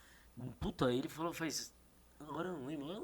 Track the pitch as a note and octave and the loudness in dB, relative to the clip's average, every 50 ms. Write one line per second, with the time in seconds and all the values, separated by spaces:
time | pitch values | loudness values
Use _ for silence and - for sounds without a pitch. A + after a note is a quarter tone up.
0 | - - - - - - - A#2+ B2+ B2 - - - G3+ - - C#3+ B2+ B2 C3 | -20 -20 -20 -20 -20 -16 -10 -8 -8 -8 -6 -2 -2 -2 2 4 6 6 6 4
1 | - D#3+ - D3 E3 E3+ E3 - D#3+ D3+ - - - - - - - - - - | 2 2 -2 -2 -2 -2 0 0 0 0 0 -2 -4 -6 -10 -18 -20 -20 -20 -20
2 | - - - - C#3+ D3+ C#3+ D#3 E3+ F#3 F3+ D3 B2 C3+ D#3 D3 C3+ D3+ F#3+ A3 | -20 -20 -18 -14 -8 -4 -2 -2 -2 -2 -2 -4 -4 -4 -2 -2 -2 -4 -4 -4